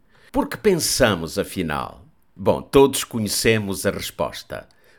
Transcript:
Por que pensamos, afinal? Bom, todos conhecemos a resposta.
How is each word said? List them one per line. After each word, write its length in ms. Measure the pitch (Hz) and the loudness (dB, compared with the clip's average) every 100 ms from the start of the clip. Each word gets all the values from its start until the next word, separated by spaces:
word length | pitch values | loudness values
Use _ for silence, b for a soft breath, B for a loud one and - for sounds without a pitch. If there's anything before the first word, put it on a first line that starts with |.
| b b b | b b b
Por 160 | 269 277 | -4 -4
que 80 | - | 0
pensamos, 840 | 214 170 - - 120 87 82 98 | 2 2 0 2 2 2 -2 -6
afinal? 680 | - 92 80 71 57 - - _ _ | -4 -4 -4 -4 -6 -12 -20 _ _
Bom, 260 | - 95 73 | -4 0 0
todos 440 | 67 139 139 139 | 4 6 6 4
conhecemos 840 | - 117 104 - 117 110 98 92 101 | -6 -4 -4 0 2 2 0 -4 -4
a 60 | |
resposta. 720 | 85 - - 71 - - 64 - b b | -4 -8 -6 -6 -6 -14 -14 -14 b b